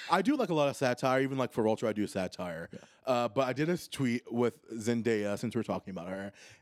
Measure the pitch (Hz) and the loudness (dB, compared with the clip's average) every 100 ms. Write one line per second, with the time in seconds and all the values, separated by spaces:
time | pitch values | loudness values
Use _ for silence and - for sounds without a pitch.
0 | - 175 196 285 208 156 143 - 131 123 | 0 2 4 2 2 2 2 2 0 2
1 | 131 131 135 135 120 - 110 107 113 104 | 2 4 2 0 0 2 2 2 0 0
2 | 98 98 90 - 90 82 82 - - _ | -2 -2 -4 -6 -8 -8 -10 -14 -18 _
3 | - 123 117 117 131 127 156 180 - - | 0 0 2 0 0 0 -2 -2 -6 -2
4 | 127 117 - 120 120 - - 113 107 117 | 0 0 -2 0 0 0 -10 -4 0 0
5 | 113 107 104 101 117 113 107 95 - 90 | 2 2 0 -2 -2 -2 -2 -4 -6 -10
6 | 87 95 202 - - - | -8 -8 -8 -12 -20 -20